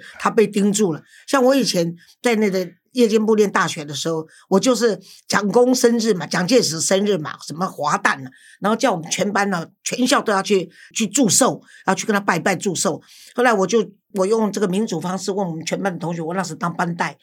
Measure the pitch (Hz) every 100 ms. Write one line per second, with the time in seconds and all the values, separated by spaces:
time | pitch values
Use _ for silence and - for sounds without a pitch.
0 | - - 202 214 208 208 202 202 202 147
1 | - - - 277 254 277 202 185 170 170
2 | - _ 240 220 214 185 175 - _ 247
3 | 233 220 214 214 202 185 170 - 147 139
4 | 165 160 160 - _ 190 190 233 233 185
5 | - - - - 202 220 247 254 240 233
6 | 220 180 151 175 180 254 143 160 175 190
7 | 208 190 147 - - 151 185 185 147 170
8 | 233 139 131 - - - 196 226 262 185
9 | 156 - 190 202 202 180 160 _ - 240
10 | 247 262 208 196 190 202 175 - - -
11 | 220 - 226 - 233 143 - - - 185
12 | - 202 202 180 208 175 208 160 196 151
13 | - - - - 247 214 185 226 202 -
14 | _ - 190 226 214 208 196 185 220 180
15 | 180 185 180 196 185 165 - 180 190 165
16 | 160 170 160 180 156 165 170 165 180 170
17 | 165 -